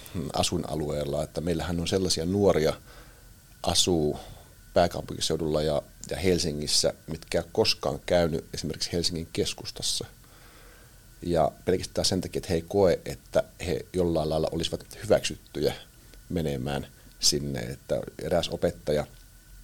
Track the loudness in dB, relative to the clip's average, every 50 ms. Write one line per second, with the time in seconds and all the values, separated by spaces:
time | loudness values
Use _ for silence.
0 | -16 -10 -8 -6 -6 -4 -2 0 0 0 0 -2 -2 -2 -4 -4 -2 -2 -2 -2
1 | -2 -2 -2 -2 -2 -2 -4 -4 -2 0 0 0 0 -2 -2 -2 0 0 0 2
2 | 2 2 0 0 0 0 2 4 6 6 6 6 4 2 0 -2 -6 -20 -20 -20
3 | -20 -20 -20 -20 -20 -20 -20 -20 -20 -20 -14 -6 -2 0 4 4 4 4 4 4
4 | 4 2 0 -2 -8 -14 -16 -18 -18 -20 -20 -20 -10 0 2 4 4 4 2 -4
5 | -8 -8 -6 -4 -2 -2 -2 0 0 0 0 2 2 2 0 0 -2 -6 -14 -16
6 | -10 -8 -6 0 2 2 2 2 2 -2 -2 -4 -2 0 0 2 2 2 0 -2
7 | -10 -10 -10 -10 -6 -2 -2 -2 -2 -2 0 2 2 2 2 0 -2 -4 -4 -2
8 | -2 2 4 4 4 4 2 -2 -6 -6 -10 -8 -6 -6 -6 -6 -6 -4 -2 -2
9 | -2 -2 -2 -4 -8 -6 -2 -2 -2 -2 -4 -8 -10 -12 -10 -6 -4 -4 -4 -4
10 | -6 -10 -14 -20 -20 -20 -20 -20 -20 -20 -20 -20 -20 -20 -20 -20 -20 -20 -20 -20
11 | -20 -20 -18 -8 -2 0 2 4 4 2 0 -2 0 0 0 0 0 -4 -4 0
12 | 0 2 2 0 -2 -2 -4 -4 -2 0 0 0 0 2 4 6 6 6 6 4
13 | 0 -6 -10 -12 -8 0 0 0 0 0 -4 -8 -4 -4 -4 -4 -4 -4 -2 0
14 | 2 2 2 2 0 0 0 0 0 0 0 -2 -2 -2 -4 -6 -8 -10 -16 -6
15 | 0 4 4 4 4 0 -8 -8 -14 -10 -6 -2 -2 -2 -2 -4 -12 -20 -20 -20
16 | -20 -20 -20 -18 -10 -6 -4 -2 -2 -2 -2 -4 -4 -4 -4 -6 -6 -8 -14 -20
17 | -20 -20 -8 0 0 0 0 0 -2 -4 -6 -6 -6 -8 -10 -10 -6 -4 -4 -4
18 | -4 -6 -10 -8 -4 0 0 0 0 -2 -4 -2 -2 -2 -2 -2 -2 -2 0 0
19 | -2 -4 -10 -20 -20 -20 -20 -20 -20 -20 -20 -20